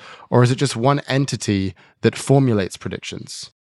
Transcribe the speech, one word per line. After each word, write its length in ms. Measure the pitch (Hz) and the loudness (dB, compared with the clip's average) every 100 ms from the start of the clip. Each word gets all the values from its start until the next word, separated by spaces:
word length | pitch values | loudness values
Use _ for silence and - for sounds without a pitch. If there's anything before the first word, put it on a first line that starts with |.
| - - - | -20 -20 0
or 100 | 120 | 4
is 80 | 123 | 4
it 60 | |
just 200 | 131 139 | 2 -2
one 260 | 113 131 143 | 0 0 0
entity 760 | - 131 139 117 - 98 95 - _ _ | 0 -2 -2 -4 -2 -2 -2 -8 _ _
that 160 | 117 - | -2 0
formulates 600 | - 139 131 104 92 - | 2 4 4 0 -2 -8
predictions?" 720 | 92 - - 98 - - - _ _ | -10 -10 -10 -12 -14 -14 -16 _ _